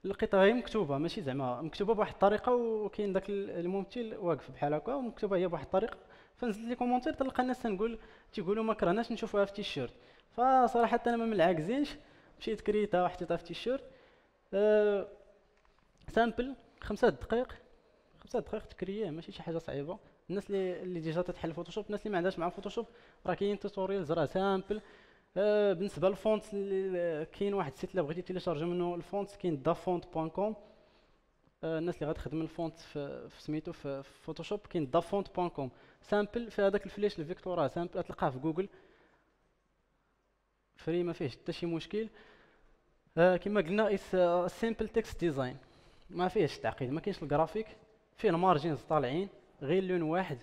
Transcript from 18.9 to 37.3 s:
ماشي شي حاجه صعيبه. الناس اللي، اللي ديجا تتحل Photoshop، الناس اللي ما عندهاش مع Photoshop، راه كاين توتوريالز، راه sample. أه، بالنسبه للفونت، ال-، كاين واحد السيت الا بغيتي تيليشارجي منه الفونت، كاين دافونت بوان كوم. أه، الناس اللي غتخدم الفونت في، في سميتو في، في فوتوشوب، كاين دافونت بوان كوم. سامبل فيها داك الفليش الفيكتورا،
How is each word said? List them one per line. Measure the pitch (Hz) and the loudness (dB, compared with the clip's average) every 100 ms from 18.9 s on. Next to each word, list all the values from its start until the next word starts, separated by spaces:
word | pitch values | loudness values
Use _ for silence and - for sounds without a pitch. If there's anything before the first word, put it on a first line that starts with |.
| 202 202 | -4 -4
ماشي | 156 - | -6 -12
شي | - | -12
حاجه | - 165 | -6 -6
صعيبه. | - 135 143 208 - _ - | -4 -6 -6 -10 -14 _ -6
الناس | 190 - | -6 -2
اللي، | 196 185 175 | -2 -2 -4
اللي | 185 175 | -6 -6
ديجا | 160 160 | -2 -2
تتحل | 175 - 165 | -2 -4 -6
Photoshop، | 160 170 220 208 | -6 -8 -8 -6
الناس | 208 | -6
اللي | 214 | -2
ما | 190 | 0
عندهاش | 180 185 | 0 0
مع | 170 | -4
Photoshop، | - 196 233 220 - - _ - | -4 -8 -8 -8 -14 -20 _ -4
راه | |
كاين | 175 202 202 | 0 0 0
توتوريالز، | 202 196 190 196 151 | -4 -4 -2 -2 0
راه | 165 | 0
sample. | 139 190 196 190 - 208 - - - _ _ 180 | 2 2 2 0 -2 -6 -6 -20 -20 _ _ 0
أه، | 208 208 202 | 4 4 4
بالنسبه | 170 196 147 185 | 2 -2 0 0
للفونت، | 202 220 214 - | 2 0 0 0
ال-، | 202 196 190 190 180 175 151 | -6 -2 -2 0 0 0 -2
كاين | 160 - 202 | -6 -2 0
واحد | 196 147 | 0 -2
السيت | - - | -6 -4
الا | 185 | -2
بغيتي | 147 165 | -2 -4
تيليشارجي | 175 185 175 151 | -6 -4 -2 -2
منه | 170 180 175 | -2 0 -2
الفونت، | 175 - 202 196 - | -4 -6 -6 -6 -4
كاين | 180 147 | -2 0
دافونت | 135 170 - 175 - | 0 0 0 -2 -2
بوان | 160 160 | -4 -4
كوم. | 170 208 214 - - _ _ _ _ _ _ _ _ | -2 -2 -4 -14 -20 _ _ _ _ _ _ _ _
أه، | 160 160 | -4 -2
الناس | 170 170 | -4 -4
اللي | 151 | -4
غتخدم | 160 - 160 | -4 -6 -4
الفونت | 160 - 160 - | -6 -4 -6 -8
في، | - 147 143 127 117 | -12 -10 -8 -10 -12
في | - | -14
سميتو | - 151 165 | -6 -6 -6
في، | 160 147 139 | -10 -8 -8
في | 139 - | -10 -16
فوتوشوب، | - 160 160 208 - | -12 -10 -6 -8 -4
كاين | 175 139 | -4 2
دافونت | 165 170 202 190 | 2 2 -4 -2
بوان | - 175 | -2 -2
كوم. | - 131 - - _ | -2 -8 -8 -20 _
سامبل | - 208 208 240 233 | 0 0 2 -4 -6
فيها | - 196 | 2 2
داك | 196 196 | 2 -4
الفليش | - 208 185 | -2 -2 -2
الفيكتورا، | 156 | -8